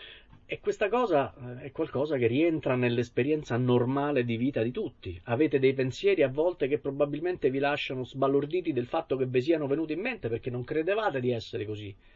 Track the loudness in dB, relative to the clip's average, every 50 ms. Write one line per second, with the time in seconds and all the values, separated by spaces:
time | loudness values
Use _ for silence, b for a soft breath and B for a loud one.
0 | B B B B B B -20 -20 _ -12 -12 -6 -4 -4 -2 0 0 2 2 2
1 | 2 4 4 2 2 0 -4 -10 -12 -12 -12 -12 -12 -8 -6 -4 -4 -2 -2 -2
2 | 0 0 2 2 2 4 4 4 2 2 2 0 0 0 2 2 2 2 2 0
3 | 0 0 0 0 0 2 0 -2 -2 -2 -2 0 4 4 4 4 4 2 0 0
4 | 0 0 0 0 0 0 -2 -2 0 0 0 0 -2 -2 -2 -4 -6 -6 -8 _
5 | -10 -10 -10 -8 -4 -2 0 2 2 2 4 4 4 4 4 2 0 -2 -2 0
6 | 2 2 4 4 4 2 2 2 0 0 0 0 -2 0 0 -2 -2 -2 0 0
7 | 0 0 0 -2 -4 -4 -2 0 0 0 0 0 0 0 0 -2 -4 -4 -6 -6
8 | -6 -8 -4 0 2 2 2 2 2 0 -2 -2 -2 -2 -2 -2 -2 -2 -2 -4
9 | -2 -2 -2 -2 0 0 0 2 2 2 2 2 2 0 0 0 -2 -2 -4 -4
10 | -4 -6 -6 -4 -4 -4 -4 -4 -4 -6 -6 -6 -6 -4 -2 -2 0 0 0 0
11 | 0 -2 -2 0 0 0 0 -2 -4 -6 -8 -6 -6 -6 -8 -8 -10 -12 -14 b
12 | b b b